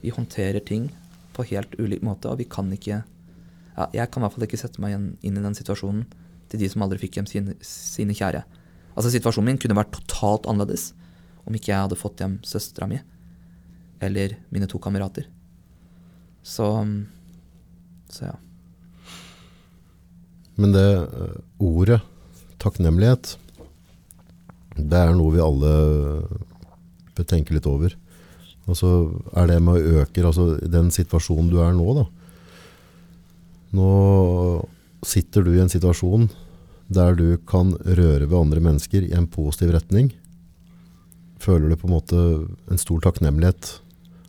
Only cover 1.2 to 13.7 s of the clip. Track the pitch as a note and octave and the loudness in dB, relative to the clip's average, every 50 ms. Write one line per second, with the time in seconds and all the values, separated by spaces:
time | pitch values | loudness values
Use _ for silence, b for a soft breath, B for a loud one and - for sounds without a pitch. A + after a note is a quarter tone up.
1.2 | - - - - B2 - - G2 - - - - A2+ G2+ G2+ - - A2+ G2 - | -20 -18 -12 -12 -10 -8 -8 -8 -8 -10 -10 -8 -6 -6 -6 -6 -6 -8 -8 -8
2.2 | - A#2 B2 B2+ B2 - - - G2 F#2+ F#2+ G2+ - G#2 G#2 G#2+ A2+ - - B | -8 -10 -8 -8 -10 -10 -8 -8 -8 -8 -8 -8 -8 -8 -8 -8 -10 -12 -20 B
3.2 | B B B B B B B B B B B - D#2 - - A2 A#2 - - C3 | B B B B B B B B B B B -10 -10 -8 -6 -8 -8 -6 -6 -6
4.2 | A#2 G2+ - A#2+ A2 G#2+ - A2 - B2 - - G2 G2+ G2+ G2+ G2+ G2 - - | -6 -6 -6 -8 -8 -8 -8 -10 -12 -14 -12 -10 -8 -8 -6 -8 -8 -10 -12 -10
5.2 | - G#2 G2 G2+ G2+ G2+ G2+ - - - G2+ - - G2 G2+ G#2+ A#2 - B B | -8 -8 -6 -6 -6 -8 -8 -10 -8 -10 -8 -8 -6 -8 -6 -8 -8 -10 B B
6.2 | B B B B B _ - A2 G2+ F#2+ - G#2+ G2+ F#2+ F#2+ F#2+ - G2 - G#2 | B B B B B _ -8 -6 -6 -4 -4 -6 -6 -6 -6 -8 -10 -10 -8 -10
7.2 | G2+ G2+ - G#2+ G2+ G2 F#2 - - - - - - - - - G#2+ G2+ G2+ - | -10 -8 -8 -8 -8 -8 -12 -14 -16 -20 -20 -16 -16 -14 -8 -6 -6 -6 -6 -4
8.2 | - F#2 - - - b b b b b b b b b b - A2 A#2+ A#2+ A#2+ | -6 -6 -6 -8 -10 b b b b b b b b b b -4 -4 -2 -2 -2
9.2 | - B2+ A2+ A2+ G#2 B2 C3+ C3 - A#2 G#2 G2+ G#2 - - - - - - - | -2 -2 -2 0 -2 -2 -2 -4 -4 -2 -2 -2 -2 -4 -8 -16 -12 -12 -8 -4
10.2 | - G2+ G#2 G#2+ - - A2+ G2+ G2+ G2+ G2 - - - - B B B B B | -2 -2 -2 -2 -4 -4 -4 -4 -4 -4 -6 -8 -10 -14 -18 B B B B B
11.2 | B B B B B - A2 A2 - - G2+ G2 G2 G2 - - - G#2 - - | B B B B B -10 -10 -8 -6 -4 -4 -2 -2 -4 -6 -8 -10 -12 -10 -8
12.2 | F#2+ F#2+ F#2+ F#2+ - - - G#2+ - - - - - G2 - C3+ - B B B | -8 -8 -8 -8 -12 -10 -10 -10 -10 -10 -12 -10 -10 -8 -8 -10 -10 B B B
13.2 | B B B B B B B B B B | B B B B B B B B B B